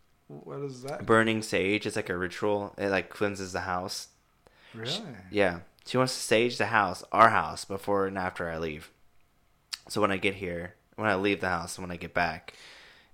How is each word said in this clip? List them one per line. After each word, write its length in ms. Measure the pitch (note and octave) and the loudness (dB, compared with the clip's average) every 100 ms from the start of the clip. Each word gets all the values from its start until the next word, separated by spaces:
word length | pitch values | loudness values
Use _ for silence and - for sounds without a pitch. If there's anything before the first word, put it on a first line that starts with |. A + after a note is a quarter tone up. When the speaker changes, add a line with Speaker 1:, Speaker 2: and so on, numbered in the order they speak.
| _ _ _ | _ _ _
Speaker 1:
What 320 | C#3+ - C#3+ | -18 -14 -10
is 200 | C#3+ B2 | -10 -10
that? 220 | C3+ D3+ - | -10 -8 4
Speaker 2:
Burning 380 | A2+ A2+ A2 | 4 6 0
sage. 420 | G#2 G2 F#2 G#2+ G#2+ | 0 0 2 2 0
It's 100 | A2 | -4
like 120 | G2+ | -4
a 80 | F2+ | -4
ritual. 560 | F2+ - G#2 G#2 G2+ - | -4 -2 0 0 -2 -4
It, 80 | G2 | 0
like, 200 | F#2+ F2+ | 0 0
cleanses 420 | - G#2 F#2+ F#2 | -2 -2 -2 -6
the 60 | F2+ | -6
house. 460 | F#2 F2+ F#2 - - _ _ _ _ _ - | -2 -4 -4 -8 -12 _ _ _ _ _ -20
Speaker 1:
Really? 160 | A2+ A#2 | -10 -6
Speaker 2:
Sh-, 80 | F#3 G3 G#2 F#2 | -6 -8 -14 -6
yeah. 300 | G2+ F#2+ E2+ - _ - | 2 2 0 -8 _ -4
She 120 | B2+ | 0
wants 180 | B2+ - | 0 -2
to 40 | |
sage 380 | - A2 A#2+ A#2+ | 2 4 4 0
the 80 | G#2+ | 2
house, 360 | A2+ F#2+ F2+ - | 2 2 -2 -2
our 180 | G2+ A2+ | 8 8
house, 340 | G#2 D#2+ E2 | 8 0 -6
before 440 | - G2 - G2+ F#2+ | -8 -6 0 2 2
and 100 | G2 | 0
after 320 | F#2 - F2 | -4 -4 -6
I 80 | E2 | -4
leave. 320 | E2 D2+ - _ - - _ _ _ _ _ - - | -4 -6 -12 _ -20 -20 _ _ _ _ _ -14 -6
So 140 | A2 | 0
when 80 | G2+ | 2
I 60 | F#2+ | 2
get 180 | G2 F#2+ | 0 -2
here, 380 | F#2 E2+ F2+ - _ - | -6 -6 -8 -14 _ -2
when 120 | G#2+ | 0
I 60 | |
leave 280 | F#2+ G2+ G2 | 2 2 0
the 80 | F#2 | 0
house, 280 | F2 E2+ - | -2 -4 -10
and 60 | F#2 | -10
when 40 | |
I 60 | F2 | -10
get 180 | E2+ - | -4 0
back. 380 | E2 D#2 - - - - - - _ | 0 -2 -12 -20 -20 -20 -20 -20 _